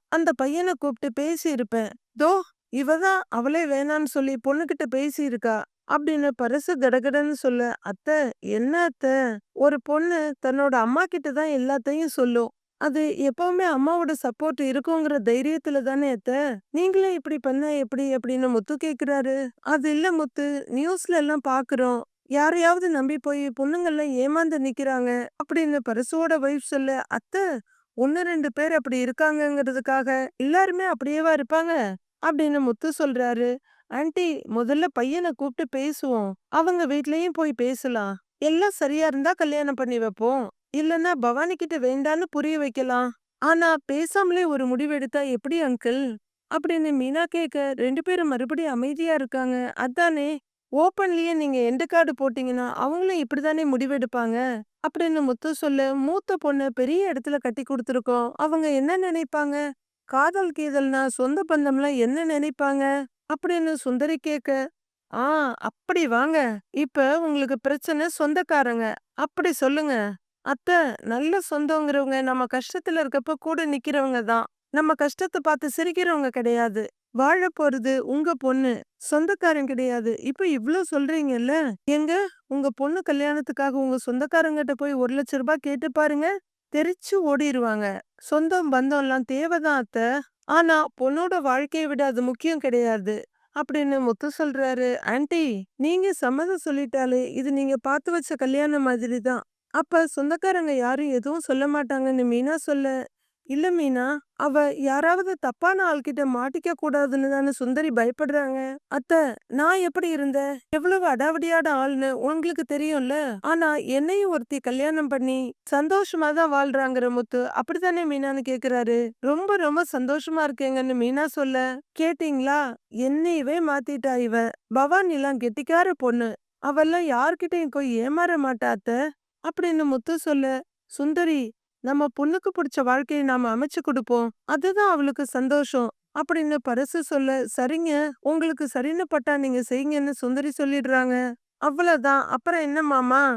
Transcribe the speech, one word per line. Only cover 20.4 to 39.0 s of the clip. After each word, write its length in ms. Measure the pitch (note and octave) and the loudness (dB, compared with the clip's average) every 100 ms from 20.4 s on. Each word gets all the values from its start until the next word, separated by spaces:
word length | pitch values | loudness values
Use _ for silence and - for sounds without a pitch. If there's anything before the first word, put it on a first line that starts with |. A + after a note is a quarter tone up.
| C#4+ C#4+ - | -4 -4 -4
நியூஸ்ல 460 | B3+ D#4+ F#4 - F4 | -2 -2 -2 0 0
எல்லாம் 260 | D4 D4+ | 2 0
பாக்குறோம், 560 | C4+ C4 B3+ B3+ B3+ A#3+ - _ - | 0 -2 0 0 2 0 -4 _ -4
யாரையாவது 580 | C#4 D4+ E4+ E4+ F4 F4+ | 2 4 4 4 4 2
நம்பி 260 | D4+ C4+ D4+ | 2 0 -2
போய் 240 | C#4+ C#4+ C#4+ | -2 -2 -2
பொண்ணுங்கெல்லாம் 600 | A#3 C#4 E4+ F4 D4+ D4+ B3+ | -2 -2 0 0 0 0 0
ஏமாந்து 420 | C4+ D#4+ E4 D4+ | 2 2 2 0
நிக்கிறாங்க" 500 | C4+ A#3+ C4+ B3+ B3 A#3+ A#3+ - | -2 -2 -2 0 0 -2 -4 -8
அப்படின்னு 440 | D4 E4 D#4 C#4+ | -4 0 2 0
பரசுவோட 540 | A#3+ A3+ B3 D#4+ E4 D#4+ | -2 -2 -2 0 2 2
வைஃப் 300 | C#4 C#4+ - | 0 -2 -2
சொல்ல, 300 | C#4 C4+ C4 - | -2 -2 -2 -4
"அத்தை, 340 | - - F#4+ F#4+ C4 - _ _ - | -8 -4 -2 -2 -2 -8 _ _ -2
ஒண்ணு 260 | C4+ D#4+ | 0 0
ரெண்டு 280 | F4 E4 C#4+ | 0 0 -2
பேர் 220 | B3+ D#4 | -2 0
அப்படி 240 | D#4+ B3 B3+ | 0 0 -2
இருக்காங்கங்கிறதுக்காக 1080 | B3 B3+ D#4 D4+ D4 C#4+ C4 C4 C4 C4+ C4 C4 C4 - | -2 0 0 2 0 0 -2 -2 0 0 0 -2 -2 -4
எல்லாருமே 480 | C4+ F4 F#4+ F4+ F#4+ | 0 2 2 0 -2
அப்படியேவா 460 | C#4 C#4+ D4+ D#4+ | -2 -2 0 2
இருப்பாங்க?" 400 | D4+ B3+ D#4+ E4 E4 G#3 F#3+ _ _ | 2 2 0 0 0 -2 -6 _ _
அப்படின்னு 380 | D#4+ D4+ D4+ C#4+ | -2 2 2 2
முத்து 300 | C4 A3+ D#4+ | 0 0 -2
சொல்றாரு. 580 | D4 D4 B3 A#3+ A#3 A#3+ B3+ _ _ - | -2 -2 0 0 0 0 -2 _ _ -10
"ஆன்ட்டி, 380 | B3+ D#4 E4 F4 D4 - | -4 -2 0 -2 -2 -4
முதல்ல 360 | A3+ A#3 C#4+ E4+ | -2 0 0 0
பையனை 400 | C4 B3+ E4 F4 | 0 -2 -2 -4
கூப்பிட்டு 340 | C4 C#4 B3 D4+ | -4 -6 -4 -6
பேசுவோம், 580 | C4+ C#4+ C#4+ C#4 A#3 G3 F#3+ _ | -4 -4 -4 -2 -2 -2 -6 _
அவங்க 340 | D4+ E4 F4 D4+ | 0 2 2 0
வீட்லயும் 500 | C#4+ D4 D#4+ F4 D#4+ | 0 0 0 0 0
போய் 160 | D#4 A#3+ | -2 0
பேசலாம், 580 | B3 C4 C4 A#3 G3+ F#3+ _ - | -2 -2 -4 -2 -4 -6 _ -4
எல்லாம் 360 | D4 E4 G4+ - | 0 2 2 0
சரியா 280 | C#4+ D4+ | -2 2